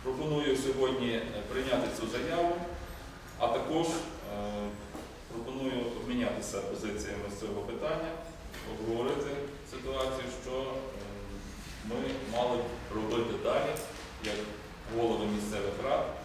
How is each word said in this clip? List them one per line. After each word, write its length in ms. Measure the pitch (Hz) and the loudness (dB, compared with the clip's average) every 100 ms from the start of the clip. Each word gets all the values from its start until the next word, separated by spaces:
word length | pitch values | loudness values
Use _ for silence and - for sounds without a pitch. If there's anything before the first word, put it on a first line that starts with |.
Пропоную 540 | 127 131 151 147 139 131 | -2 0 2 4 6 4
сьогодні, 540 | 135 127 131 123 120 | 4 4 4 4 2
е, 100 | 117 113 107 - | 2 0 -4 -2
прийняти 360 | 131 131 120 110 - | 0 4 4 4 0
цю 80 | - | -2
заяву, 480 | 120 - 170 175 175 180 - - - - - - - | 0 0 4 4 4 -2 -6 -8 -8 -10 -12 -12 2
а 80 | - | 4
також, 400 | 127 - 160 170 | 4 4 4 4
е, 100 | - - - 101 104 104 104 104 101 - - - - - | 2 -2 -6 -6 -4 -2 -2 -2 -4 -8 -10 -10 -12 -8
пропоную 520 | 165 - 131 131 123 117 117 | -6 -4 -2 0 0 0 -2
обмінятися 600 | 120 123 113 - - 98 | 0 2 2 2 -2 -2
позиціями 640 | 98 104 107 104 104 101 101 101 | -2 -2 -2 -2 -2 -2 -4 -4
з 40 | |
цього 220 | 107 98 | -2 -2
питання, 500 | 98 117 - 165 160 - - - - - - | -2 -2 0 0 0 -4 -8 -10 -10 -8 -6
обговорити 600 | 107 110 117 131 143 143 139 143 - - | -4 0 2 2 2 0 -2 -4 -8 -10
ситуацію, 560 | 131 131 135 131 131 123 - | -8 -4 0 0 0 -4 -6
що, 80 | 127 127 | -4 -2
е, 40 | 131 131 135 - 101 101 - - - - - - 107 | -2 -4 -4 -6 -8 -8 -8 -8 -8 -8 -10 -8 -4
ми 100 | 123 135 135 104 117 | -2 0 -2 0 2
мали 200 | 120 120 | 4 4
б 380 | 120 - - 107 | 2 -2 -2 0
робити 380 | 110 120 107 101 | 2 2 2 2
далі, 280 | 113 120 - - - - - - | 4 4 4 0 -4 -8 -10 -4
як 120 | 104 208 214 104 - - - 117 | -2 0 -2 -8 -10 -10 -2 2
голови 300 | 117 107 104 | 4 4 2
місцевих 480 | 104 104 104 98 - | 0 0 0 0 0
рад 220 | 135 147 - - | 4 4 4 -2